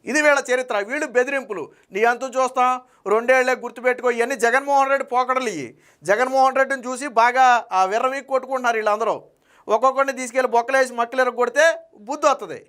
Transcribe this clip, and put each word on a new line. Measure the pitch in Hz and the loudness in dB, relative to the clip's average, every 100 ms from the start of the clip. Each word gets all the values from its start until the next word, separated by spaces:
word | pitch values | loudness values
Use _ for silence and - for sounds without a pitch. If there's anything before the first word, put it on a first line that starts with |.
ఇది | - 285 | -2 0
వీళ్ళ | 294 277 262 | 2 2 0
చరిత్ర. | 254 247 208 | -4 -2 -4
వీళ్ళు | 202 285 294 | -4 -6 -2
బెదిరింపులు, | 233 254 277 233 190 131 _ _ | -2 0 -4 -6 -10 -10 _ _
"నీ | 190 | 0
అంతు | 226 247 262 | 0 0 -4
చూస్తాం, | 254 254 254 247 254 262 _ 196 | -2 -2 0 0 -2 _ _ -2
రెండేళ్లే | 220 240 262 254 | 0 4 2 2
గుర్తుపెట్టుకో." | 254 240 240 247 247 247 | -2 -6 -4 -2 0 -2
ఇవన్నీ | 233 240 269 | 0 -2 0
జగన్మోహన్ | 233 254 285 277 269 | 2 0 2 2 2
రెడ్డి | 277 269 | 0 0
పోకడలు | 247 254 254 240 | -2 0 -2 -2
ఇవి. | 170 117 - _ _ | -6 -12 -16 _ _
జగన్మోహన్ | 151 208 254 269 262 254 | -2 0 2 4 2 2
రెడ్డిని | 262 269 | 0 -2
చూసి | 240 254 285 | -6 -8 -2
బాగా, | 226 240 247 254 240 226 | 2 2 4 4 4 0
ఆ, | 185 | 0
విర్రవీగి | 190 220 254 269 | 0 0 -2 -4
కొట్టుకుంటున్నారు | 269 262 254 262 247 226 | -4 -4 -2 -2 -2 0
వీళ్ళందరూ. | 214 214 220 156 - _ _ _ - | 0 0 -2 -4 -8 _ _ _ -2
ఒక్కొక్కరిని | 214 262 262 277 | 2 2 2 -2
తీసుకెళ్లి | 254 254 247 247 | -2 -4 -2 0
బొక్కలేసి | 233 233 269 254 | 0 2 0 0
మక్కలు | 233 233 262 254 | -2 -4 0 -2
కొడితే | 233 240 277 330 330 - - | 0 -2 2 2 0 -12 -20
బుద్ధి | 208 294 294 | -12 0 0
వస్తుంది. | 269 196 120 | 0 -6 -14